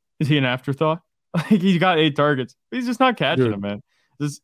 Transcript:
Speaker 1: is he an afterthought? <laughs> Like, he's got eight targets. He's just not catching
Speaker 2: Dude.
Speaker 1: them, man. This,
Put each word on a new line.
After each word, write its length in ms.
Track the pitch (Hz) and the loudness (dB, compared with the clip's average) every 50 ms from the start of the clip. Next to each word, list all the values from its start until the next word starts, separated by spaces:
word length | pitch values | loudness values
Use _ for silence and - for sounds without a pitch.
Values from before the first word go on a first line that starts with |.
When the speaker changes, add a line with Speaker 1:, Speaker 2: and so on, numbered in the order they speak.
| _ _ _ - | _ _ _ -4
Speaker 1:
is 100 | 160 131 | 0 0
he 100 | 151 143 | 2 2
an 80 | 135 | 2
afterthought? 560 | 123 123 131 - 143 135 - 160 156 160 175 _ _ _ _ | 0 -2 -4 -4 -6 -4 -2 0 -2 -2 -4 _ _ _ _
<laughs> 160 | _ _ - | _ _ -6
Like, 240 | 170 - - 220 180 | -4 0 2 2 2
he's 160 | 180 196 180 160 | 4 2 2 2
got 200 | 180 185 175 156 | 2 2 2 2
eight 180 | 160 156 135 | 2 2 2
targets. 400 | - 147 147 147 131 123 - _ _ _ - | 0 0 0 0 -2 -4 -8 _ _ _ -8
He's 160 | 233 254 247 | -8 -6 -4
just 140 | 247 233 - | -4 -2 0
not 180 | 262 254 226 - | 0 0 0 0
catching 260 | 151 135 165 131 127 | -2 0 0 0 0
Speaker 2:
Dude. 80 | 113 | 0
Speaker 1:
them, 80 | 104 98 | 0 -4
man. 220 | 101 101 101 104 - _ _ _ _ _ _ - | -6 -8 -8 -8 -12 _ _ _ _ _ _ -8
This, 220 | 147 147 139 - | -8 -8 -8 -10